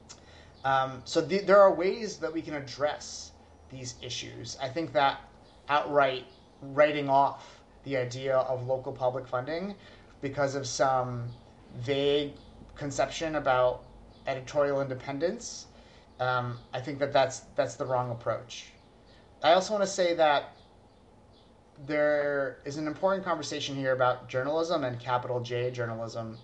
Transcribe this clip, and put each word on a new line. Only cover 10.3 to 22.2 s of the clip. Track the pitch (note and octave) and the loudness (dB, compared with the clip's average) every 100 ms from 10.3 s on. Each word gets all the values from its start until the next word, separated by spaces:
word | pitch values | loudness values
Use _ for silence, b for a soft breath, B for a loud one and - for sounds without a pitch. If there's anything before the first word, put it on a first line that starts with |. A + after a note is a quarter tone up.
| C#3+ C3+ | 0 0
of | C#3 A#2 | -2 -4
some | - C3+ C3 B2 A#2+ A#2+ A#2+ - - - B2 | 0 2 2 0 -4 -8 -12 -20 -20 -16 -8
vague | A#2+ C#3 C#3+ D3 C#3+ - - - - | -2 0 2 2 0 -8 -20 -20 -18
conception | - C#3+ C3+ A3+ - D#3+ D3+ | -10 -6 -2 -2 -2 -4 -2
about | C#3 B2+ B2 B2 - - - - - | 2 4 4 0 -10 -20 -20 -12 -6
editorial | C3 B2 D3+ C#3+ C#3 | -6 -2 0 2 0
independence, | C3+ B2+ C#3 C#3 E3+ A#3 - - - B B B B - | -2 -6 -6 -2 -2 -2 -10 -14 -16 B B B B -4
um, | B2+ B2+ B2 A#2+ - | -2 0 -2 -8 -10
I | B2+ | -8
think | C3+ C#3 | -6 -4
that | C#3+ | 2
that's, | C#3 B2+ - - | 2 2 -2 -6
that's | - B2+ - | -4 -4 -4
the | B2+ | -2
wrong | B2+ B2 | -2 -2
approach. | A#2 A#2+ A2 - - - - - - B B B - | -4 -4 -4 -6 -16 -16 -20 -20 -20 B B B 0
I | D3 | 4
also | F#3 F#3 | 6 4
wanna | G#3 F#3+ | 0 0
say | - F3 | 2 2
that | D#3+ D#3 C#3+ - - - - - - - - - - - - _ - C#3 | 4 4 4 0 -12 -20 -20 -20 -20 -20 -20 -20 -20 -20 -20 _ -14 -4
there | D3+ D3 D3 | 0 2 2